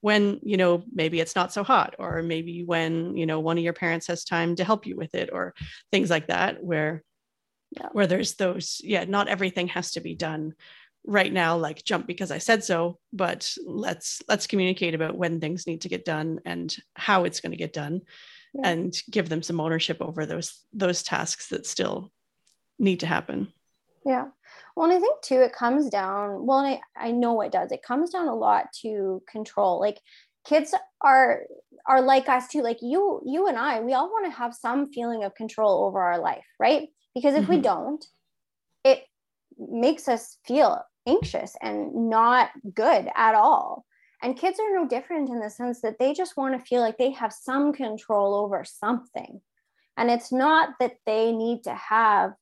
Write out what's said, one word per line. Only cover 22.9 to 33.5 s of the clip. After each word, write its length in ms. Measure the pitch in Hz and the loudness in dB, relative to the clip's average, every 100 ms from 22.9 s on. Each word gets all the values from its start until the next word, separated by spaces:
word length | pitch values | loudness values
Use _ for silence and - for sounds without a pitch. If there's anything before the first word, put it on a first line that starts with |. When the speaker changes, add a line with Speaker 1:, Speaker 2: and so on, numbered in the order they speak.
| 180 | 0
Speaker 1:
to 60 | 165 | 0
happen. 460 | 170 - - 202 _ _ _ _ _ 285 | -2 -4 -6 -6 _ _ _ _ _ -2
Speaker 2:
Yeah. 220 | 254 269 _ _ - - | -2 -2 _ _ -20 -16
Well, 140 | - 330 | -2 2
and 60 | 359 | 4
I 40 | |
think 200 | 392 605 | 2 0
too, 180 | - 254 | 0 4
it 120 | 247 | 4
comes 360 | - 240 262 285 | 2 0 2 0
down, 560 | 208 190 202 208 196 240 | -2 -2 -2 -4 -4 2
well, 140 | 262 | 4
and 180 | 277 269 - - | 4 -2 -8 -10
I, 120 | 233 | -4
I 20 | |
know 300 | 240 240 233 | 0 2 2
it 100 | 214 | 0
does. 200 | - 277 | -2 -2
It 100 | - | -6
comes 280 | - 254 339 | -4 -2 -2
down 180 | 359 330 | -2 -2
a 60 | |
lot 380 | 226 214 202 - - | 0 2 2 0 -8
to 400 | 226 214 196 190 - | -8 -4 -4 -4 -8
control. 520 | 220 214 - 196 175 | -12 -8 0 2 2
Like, 200 | 202 214 _ - _ _ - | 0 -2 _ -20 _ _ 2
kids 280 | 302 302 370 - _ | 2 2 -2 -4 _
are, 400 | 277 262 254 - - - _ _ - | 6 8 8 4 -2 -20 _ _ 4
are 140 | 262 | 4
like 280 | 262 269 269 | 6 4 4
us 200 | 262 247 | 0 0
too. 140 | 302 | -4
Like, 160 | 233 226 | -2 -4
you, 400 | 240 320 403 - - | -2 0 2 0 -4
you 220 | 285 | 0
and 100 | 392 | 0